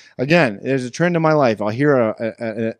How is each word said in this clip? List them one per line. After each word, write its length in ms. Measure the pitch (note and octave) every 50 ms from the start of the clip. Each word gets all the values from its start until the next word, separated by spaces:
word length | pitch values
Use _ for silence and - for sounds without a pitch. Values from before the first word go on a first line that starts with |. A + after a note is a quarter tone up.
| - - _ -
again, 400 | B2+ C3+ C#3+ B2+ D#3 A#2+ G2+ G2
there's 240 | - B2 C3+ C3+ B2+
a 60 | B2
trend 260 | A#2+ - E3 F3 F3
in 60 | E3 D#3+
my 100 | D#3 D#3
life. 300 | D3+ C#3+ A#2+ A2 F#2+ G#2
I'll 80 | G#2
hear 260 | G#2+ A#2+ C#3+ D3+ C#3+
a, 180 | B2+ A#2 A2 G#2 -
a, 480 | A#2 A2+ - - A#2 A2+ G#2+ A2 A2+ A2+
a, 60 | A2+ -